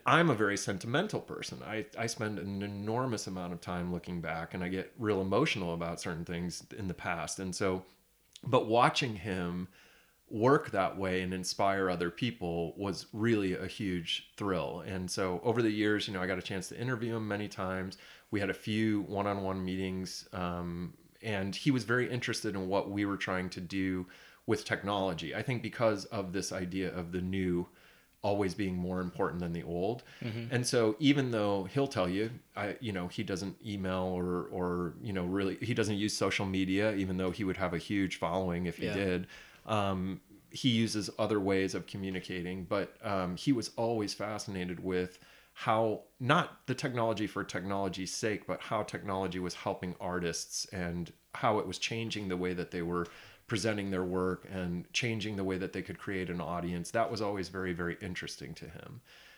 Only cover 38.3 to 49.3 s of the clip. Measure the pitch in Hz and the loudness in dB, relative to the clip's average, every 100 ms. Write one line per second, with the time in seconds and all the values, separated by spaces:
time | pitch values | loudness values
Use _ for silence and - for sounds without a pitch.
38.3 | 92 92 87 90 - - 95 98 90 90 | 2 2 0 0 -2 -2 0 2 0 -2
39.3 | - - - - 107 98 95 92 90 - | -12 -20 -14 0 2 2 0 -2 -4 -10
40.3 | - - - 131 113 110 104 101 - 107 | -20 -14 0 4 4 4 2 -2 0 2
41.3 | 104 98 98 95 95 85 104 95 92 90 | 4 4 4 2 -2 -6 -6 -4 -4 -4
42.3 | 90 87 95 87 101 90 - 110 98 90 | -4 -4 -6 -2 -2 -2 -6 -2 0 0
43.3 | 87 143 123 - - 117 113 104 - 101 | 0 2 2 0 -2 0 2 -2 -2 -4
44.3 | 107 - 95 90 87 92 90 90 - - | -4 -6 -4 -4 -4 0 0 0 -6 -20
45.3 | - - - - 110 113 - - _ 127 | -20 -20 -4 2 4 4 0 -6 _ 2
46.3 | 165 147 - - 127 143 123 113 104 104 | 4 2 -6 -6 -2 -2 2 2 2 -2
47.3 | 98 95 95 92 98 98 90 90 - 110 | -2 -4 -4 -2 0 0 -2 -4 -2 0
48.3 | 98 - 90 - 113 107 101 95 95 95 | -2 -2 -6 -2 -2 -2 -4 -2 0 0